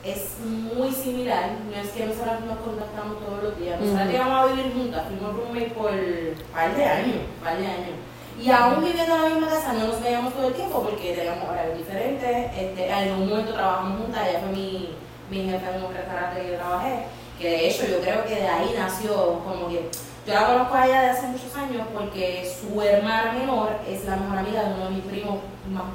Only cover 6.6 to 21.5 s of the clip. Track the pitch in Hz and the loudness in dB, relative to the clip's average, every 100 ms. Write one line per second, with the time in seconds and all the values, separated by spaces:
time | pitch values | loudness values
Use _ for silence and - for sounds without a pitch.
6.6 | 165 - 285 202 240 202 - - 165 170 | 0 4 4 4 2 0 -4 -6 -4 -2
7.6 | 196 - 359 - - - - - 240 247 | -2 -4 -6 -8 -12 -16 -14 -2 6 8
8.6 | 240 294 339 339 330 330 320 320 311 311 | 8 6 2 2 4 4 4 4 2 2
9.6 | 294 226 220 226 240 240 247 269 262 - | 0 0 0 0 0 2 0 0 0 0
10.6 | 359 262 214 208 180 175 170 170 151 175 | 0 0 0 -2 -2 -2 -2 -2 -4 -2
11.6 | 165 165 165 190 247 269 254 240 240 190 | -2 -4 -4 -2 -2 0 0 0 0 -2
12.6 | 190 190 185 196 190 190 190 214 220 - | -4 -2 0 2 2 2 2 2 0 0
13.6 | 185 185 190 196 233 233 196 175 190 196 | 2 2 0 -2 -4 -2 0 0 -2 -4
14.6 | 190 190 175 151 - - - 190 190 185 | -4 -6 -8 -10 -14 -16 -8 -4 -2 -2
15.6 | 185 185 185 185 185 185 180 180 180 175 | -2 -4 -6 -6 -6 -4 -4 -4 -4 -4
16.6 | - 180 269 247 - - - - 170 165 | -2 0 0 -2 -6 -12 -14 -4 0 4
17.6 | 175 - - 180 180 214 220 208 190 - | 4 2 2 2 2 0 0 0 2 2
18.6 | 185 - 185 190 214 196 180 170 175 180 | 2 0 -2 -2 0 2 4 2 -2 -4
19.6 | 175 170 165 - - - - 202 220 247 | -2 -2 -4 -8 -10 -12 0 4 6 6
20.6 | 254 262 262 262 254 254 262 254 254 | 6 6 6 8 6 4 0 -4 -6